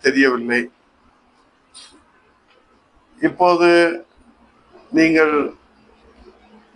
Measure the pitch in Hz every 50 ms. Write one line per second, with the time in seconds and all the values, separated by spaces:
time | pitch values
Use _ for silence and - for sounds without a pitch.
0 | - 143 131 135 139 135 123 123 117 120 120 120 120 120 - _ _ _ _ _
1 | _ _ _ _ _ _ _ _ _ _ _ _ _ _ _ - - - _ _
2 | _ _ _ _ _ _ _ _ _ _ _ _ _ _ _ _ _ _ _ _
3 | _ _ _ _ 151 160 160 - 180 180 175 170 175 175 175 170 170 170 170 -
4 | - _ _ _ _ _ _ _ _ _ _ _ _ _ _ - - _ - 160
5 | 160 160 160 160 156 151 151 147 139 - - - _ _ _ _ _ _ _ _
6 | _ _ _ _ - - - _ _ _ - - _ _ _